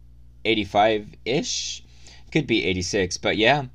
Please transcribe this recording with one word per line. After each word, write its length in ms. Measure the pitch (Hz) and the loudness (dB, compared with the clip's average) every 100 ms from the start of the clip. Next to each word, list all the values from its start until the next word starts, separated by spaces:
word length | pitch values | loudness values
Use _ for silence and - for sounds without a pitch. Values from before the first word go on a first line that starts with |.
| - - - - 104 | -20 -20 -20 -8 -2
eighty-five-ish. 1400 | 110 98 104 107 107 104 - - 135 247 - - - - - - - - | 0 0 2 4 2 -4 -12 -4 -4 -2 -6 -8 -12 -16 -20 -20 -20 -4
Could 140 | 160 127 | -2 0
be 180 | 113 | 0
eighty-six, 540 | 71 92 90 107 92 - | 0 -2 -2 -2 -2 -2
but 180 | 107 90 | -2 2
yeah. 300 | 110 147 127 | 4 2 -2